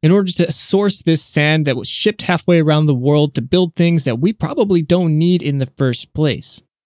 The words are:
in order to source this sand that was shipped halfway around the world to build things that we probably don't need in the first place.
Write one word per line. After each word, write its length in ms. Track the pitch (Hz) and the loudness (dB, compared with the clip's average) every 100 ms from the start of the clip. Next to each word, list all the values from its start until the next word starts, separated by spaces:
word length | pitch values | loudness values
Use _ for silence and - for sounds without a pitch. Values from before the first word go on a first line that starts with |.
in 80 | 156 | 2
order 220 | 196 185 | 2 2
to 180 | - 170 | -2 -2
source 520 | - - 190 202 - | -2 -2 0 0 -2
this 200 | 165 160 | -2 -2
sand 440 | - 151 151 156 147 | -2 -2 0 0 0
that 100 | 123 | -4
was 100 | - | -6
shipped 360 | - 214 208 | -2 -2 -2
halfway 360 | - 170 - 170 | -4 -2 2 2
around 280 | 156 151 151 | 4 2 2
the 80 | |
world 400 | 127 135 147 147 | 0 2 2 0
to 80 | 135 | -2
build 340 | 123 180 175 - | -2 0 0 0
things 280 | 170 170 | 2 2
that 140 | 135 117 | 0 -2
we 140 | 175 | -2
probably 480 | 214 156 294 208 175 | -2 -4 -2 0 0
don't 380 | 151 180 170 151 | 2 2 2 2
need 240 | 170 180 | 2 2
in 160 | 147 139 | 0 -4
the 80 | 131 | -4
first 480 | - 135 117 - | -2 -2 -2 -8
place. 480 | - 151 104 - - _ _ | -2 -2 -2 -8 -18 _ _